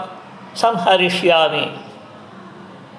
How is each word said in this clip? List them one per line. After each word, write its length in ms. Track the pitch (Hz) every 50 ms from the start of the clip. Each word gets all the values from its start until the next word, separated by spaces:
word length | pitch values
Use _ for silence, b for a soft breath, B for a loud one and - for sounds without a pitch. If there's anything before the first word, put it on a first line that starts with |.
| - - - - - - - - - - -
संहरिष्यामि 1200 | - - 226 233 175 180 - 190 185 180 175 180 - 175 170 170 160 160 151 156 147 - - - - - - - - - - - - - - - - - - - - - - - - - - -